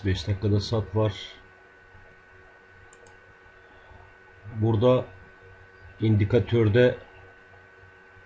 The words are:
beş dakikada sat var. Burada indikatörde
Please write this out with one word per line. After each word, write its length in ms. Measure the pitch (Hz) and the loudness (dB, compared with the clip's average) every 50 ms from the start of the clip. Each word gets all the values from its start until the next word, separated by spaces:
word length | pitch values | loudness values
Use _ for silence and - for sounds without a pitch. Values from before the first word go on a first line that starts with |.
| - | -4
beş 240 | 101 92 92 - - | -4 -4 -4 -4 -6
dakikada 320 | 101 95 110 104 101 101 | -6 -4 -2 0 0 0
sat 360 | 95 - 117 110 104 - - | -2 -2 -4 -6 -4 -4 -2
var. 160 | 107 107 107 98 - - - - - - - - - - - - - - - - 95 - - - - - - - 92 92 - - - - - - - - - - - - - - - - - - - - - - - - - - - - - - - - - - - - - - - - 104 113 | -2 -2 -2 -4 -6 -14 -18 -20 -20 -20 -20 -20 -20 -20 -20 -20 -20 -20 -20 -20 -20 -20 -20 -20 -20 -20 -20 -20 -20 -20 -20 -20 -20 -20 -20 -20 -20 -20 -20 -20 -20 -20 -20 -20 -20 -20 -20 -20 -20 -20 -20 -20 -20 -20 -20 -20 -20 -20 -20 -20 -20 -20 -20 -20 -20 -20 -20 -20 -20 -18 -14 -8
Burada 500 | 107 107 113 113 104 113 123 127 127 - - - - - - - - - - - - - - - - - - - - | -4 -2 0 0 2 4 4 4 2 0 -4 -12 -20 -20 -20 -20 -20 -20 -20 -20 -20 -20 -20 -20 -20 -20 -20 -10 -2
indikatörde 1000 | 110 110 110 104 101 101 - 117 110 - 117 120 113 107 101 120 123 123 - - - - - - - - - - - - - - - - - - - - - - - - - - - | 0 2 2 2 2 2 2 0 0 0 0 0 2 2 4 4 4 4 2 -2 -10 -20 -20 -20 -20 -20 -20 -20 -20 -20 -20 -20 -20 -20 -20 -20 -20 -20 -20 -20 -20 -20 -20 -20 -20